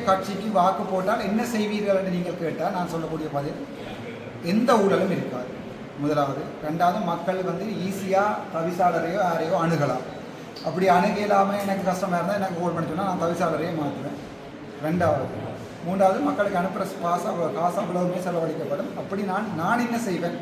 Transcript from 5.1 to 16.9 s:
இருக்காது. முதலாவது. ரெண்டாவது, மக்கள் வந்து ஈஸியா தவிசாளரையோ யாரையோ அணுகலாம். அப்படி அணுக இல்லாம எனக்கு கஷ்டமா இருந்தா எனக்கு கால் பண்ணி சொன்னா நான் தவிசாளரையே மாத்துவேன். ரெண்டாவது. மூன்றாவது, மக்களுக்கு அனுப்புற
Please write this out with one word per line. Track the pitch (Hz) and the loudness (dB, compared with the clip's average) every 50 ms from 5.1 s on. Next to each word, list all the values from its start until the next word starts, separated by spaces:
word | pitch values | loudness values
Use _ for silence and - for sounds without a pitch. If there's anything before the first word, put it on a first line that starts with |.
இருக்காது. | 160 139 135 127 127 123 127 - - - - - - - - - - - | 0 -2 -2 -4 -6 -6 -6 -8 -10 -10 -12 -12 -12 -12 -14 -12 -6 -2
முதலாவது. | 143 147 151 147 143 135 131 135 156 - - - - | 0 0 2 2 2 0 0 -4 -6 -8 -8 -8 -6
ரெண்டாவது, | 151 160 170 175 175 180 214 190 | -4 0 2 2 4 2 2 0
மக்கள் | 175 175 170 - 190 185 190 180 | -2 -2 -2 -2 -2 -2 0 0
வந்து | 175 170 180 202 220 190 165 | -2 -2 -4 -4 -4 -4 -4
ஈஸியா | 180 196 190 180 196 185 190 190 208 208 214 - - - | -4 -4 -4 -4 -2 2 4 4 4 2 0 -2 -4 -6
தவிசாளரையோ | 160 165 165 175 175 175 185 175 165 165 165 165 180 208 | -4 -2 -2 -2 2 4 4 4 4 2 0 0 0 2
யாரையோ | 190 175 165 156 160 160 190 | 2 2 2 0 0 0 2
அணுகலாம். | 175 165 165 165 147 143 135 123 - - - - - - - - - - - - - - | 2 2 2 2 2 2 0 0 -2 -4 -8 -12 -12 -12 -12 -14 -14 -14 -14 -10 -8 -6
அப்படி | 160 151 180 185 | -4 0 2 6
அணுக | 190 175 180 196 214 214 208 | 6 6 6 6 4 2 2
இல்லாம | 208 202 202 196 196 196 202 | 2 4 4 4 4 4 2
எனக்கு | 208 202 196 190 185 180 | 0 0 0 0 0 0
கஷ்டமா | 185 180 - 202 185 175 | 0 0 0 0 0 0
இருந்தா | 170 165 185 208 | 0 0 0 0
எனக்கு | 202 190 190 175 165 | 0 0 -2 -2 0
கால் | 175 175 165 | -2 0 0
பண்ணி | 170 160 147 | 0 -2 -2
சொன்னா | 156 180 202 | -2 -2 -2
நான் | 190 180 175 170 | 0 0 0 0
தவிசாளரையே | 170 175 175 180 165 156 147 160 160 143 | 0 0 0 0 0 0 0 -2 -2 -2
மாத்துவேன். | 151 143 139 139 139 135 147 - - - - - - - - - - - - - - 143 | -2 -2 -2 -4 -4 -6 -8 -8 -8 -12 -12 -14 -14 -14 -14 -14 -14 -14 -14 -10 -6 -2
ரெண்டாவது. | 156 170 180 175 156 147 139 127 - - - - - - - - - - - - | 0 2 2 4 4 2 2 0 -4 -6 -6 -8 -8 -8 -10 -12 -12 -12 -8 -6
மூன்றாவது, | 165 190 196 196 190 196 - | -2 2 6 6 6 6 4
மக்களுக்கு | 285 285 285 - 202 196 190 175 | 2 0 2 2 2 2 2 0
அனுப்புற | 180 190 185 196 190 - | 0 0 -2 -2 -4 -4